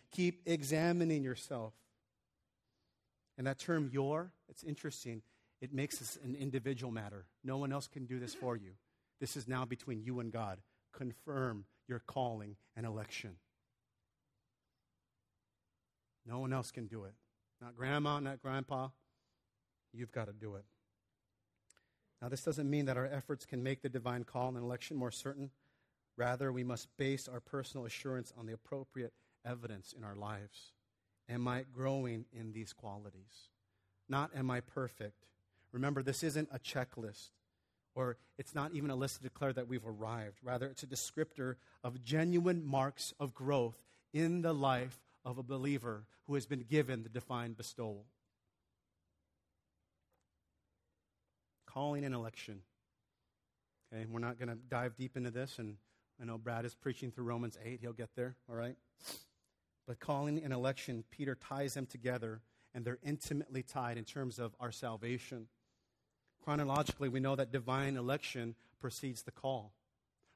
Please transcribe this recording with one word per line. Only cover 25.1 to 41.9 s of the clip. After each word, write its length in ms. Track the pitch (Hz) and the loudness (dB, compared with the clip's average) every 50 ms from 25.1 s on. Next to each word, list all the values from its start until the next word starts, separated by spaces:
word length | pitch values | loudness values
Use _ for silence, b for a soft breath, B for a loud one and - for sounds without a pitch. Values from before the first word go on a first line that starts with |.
| - - - 139 139 139 139 139 - _ _ _ _ _ _ _ _ _ _ _ _ | -2 -2 -4 -4 -4 -4 -6 -8 -10 _ _ _ _ _ _ _ _ _ _ _ _
Rather, 340 | - 120 120 127 127 139 135 | 0 2 2 2 2 2 2
we 140 | 123 127 123 | 2 2 0
must 300 | 127 123 117 - - _ | 0 -2 -2 -4 -10 _
base 320 | - 139 135 139 131 - - | 0 2 2 2 2 -2 -6
our 100 | 127 120 | -8 -8
personal 460 | - - - 139 127 - - 135 120 | -8 -4 -4 -4 -4 -4 -6 -6 -6
assurance 480 | 113 - - - 135 131 127 123 - - | -6 -6 -4 -2 -2 -2 -2 -4 -6 -10
on 80 | 120 113 | -10 -6
the 80 | 110 113 | -6 -6
appropriate 600 | 110 - - 143 135 131 - - 131 120 113 b b b b b b b | -8 -6 -6 -6 -6 -6 -6 -6 -6 -6 -6 b b b b b b b
evidence 480 | 120 123 120 120 113 107 95 95 - - | -4 -4 -4 -4 -6 -8 -8 -10 -12 -12
in 100 | 131 110 | -10 -8
our 120 | 104 101 | -8 -6
lives. 580 | 101 104 104 107 101 104 101 - - - - - _ _ _ _ _ _ _ _ _ _ - | -4 -4 -4 -4 -6 -8 -10 -14 -18 -20 -20 -20 _ _ _ _ _ _ _ _ _ _ -4
Am 180 | 120 123 123 | -2 0 2
I 160 | 123 123 127 131 | 2 2 2 -2
growing 600 | 135 127 127 131 135 135 139 127 123 117 110 113 - - | -4 -4 0 2 4 4 4 2 0 0 -2 -4 -6 -10
in 180 | 117 113 110 | -8 -8 -6
these 220 | 107 113 110 - - | -6 -6 -8 -8 -10
qualities? 760 | - - 107 98 104 104 101 92 92 95 110 - - - - _ _ _ _ _ _ _ _ _ _ _ - | -10 -10 -8 -8 -8 -10 -12 -14 -16 -20 -20 -20 -20 -20 -20 _ _ _ _ _ _ _ _ _ _ _ 0
Not 260 | 135 139 147 165 - | 2 2 2 2 0
am 160 | 135 131 127 | 0 2 2
I 80 | 123 123 | 2 0
perfect. 640 | 123 - - 139 131 120 - - 107 104 - _ _ - _ _ _ b b b b b | -2 -2 -2 -2 -2 -2 -4 -6 -8 -8 -8 _ _ -20 _ _ _ b b b b b
Remember, 300 | - 123 135 143 147 135 | -2 0 2 4 4 4
this 220 | 127 139 131 - 165 | 2 2 2 2 2
isn't 240 | 160 139 156 156 - - | 2 2 2 0 0 -4
a 60 | 123 | -6
checklist, 720 | - - - 139 123 - - 123 113 104 101 - - - - _ _ _ _ _ _ _ _ _ _ _ _ | -6 -2 0 0 -2 -2 -4 -6 -8 -8 -8 -10 -16 -18 -20 _ _ _ _ _ _ _ _ _ _ _ _
or 220 | 131 131 123 117 b b b b | 0 0 0 -2 b b b b
it's 180 | - 131 - - | -12 -10 -4 -2
not 180 | 151 143 156 175 | -2 0 0 0
even 160 | 147 143 147 | 0 0 2
a 60 | 131 | 2
list 220 | 127 139 131 - | 2 0 0 -2
to 60 | - 131 | -4 -8
declare 280 | 127 - - 143 135 | -10 -4 0 2 2
that 160 | 123 127 123 | 2 2 0
we've 180 | 120 127 120 107 | 0 -2 -2 -2
arrived. 540 | 113 110 104 110 110 117 117 107 104 101 - | -4 -4 -4 -2 -2 -2 -2 -4 -6 -8 -8
Rather, 280 | 131 123 127 120 127 139 | -4 -2 0 0 0 -2
it's 140 | 131 - - | -4 -8 -8
a 40 | |
descriptor 720 | 127 135 123 - - - 156 156 151 - - 131 127 123 b b b b b b | -6 -4 -4 -4 -2 0 0 0 0 0 -2 -2 -2 -2 b b b b b b
of 180 | 123 | -4